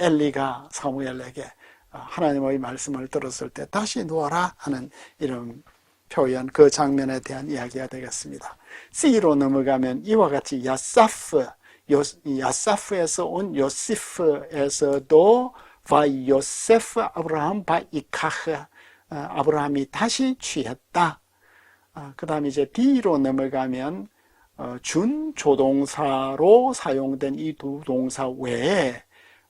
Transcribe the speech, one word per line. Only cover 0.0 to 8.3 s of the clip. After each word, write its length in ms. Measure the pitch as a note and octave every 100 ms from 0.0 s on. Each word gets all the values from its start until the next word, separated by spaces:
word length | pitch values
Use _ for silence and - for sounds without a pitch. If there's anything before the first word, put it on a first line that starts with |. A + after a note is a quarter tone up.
엘리가 680 | F3 D3+ D3 C#3 C3+ B2 C#3+
사무엘에게, 680 | - C#3+ C3+ C3 B2+ B2+ C#3
어, 560 | B2+ - - _ _ B2+
하나님의 600 | - - D#3 C#3 C3+ C#3
말씀을 500 | B2 C3 C#3+ C3+ C3
들었을 420 | D3 C3 - B2+
때 160 | - C#3+
다시 400 | G#3 G#3+ B3 E3
누워라 480 | D#3+ C#3+ E3 F3 -
하는 320 | C#3+ C3 C3+ - - _
이런 440 | C#3+ B2 A#2+ B2 - _ _ _ _
표현, 360 | - C3 B2+ C3
그 240 | - C#3+
장면에 480 | D#3 C#3+ C#3 C3+ C3
대한 300 | C3 C3+ D3
이야기가 380 | C3+ B2 C3 C3
되겠습니다. 680 | C3 B2 - D3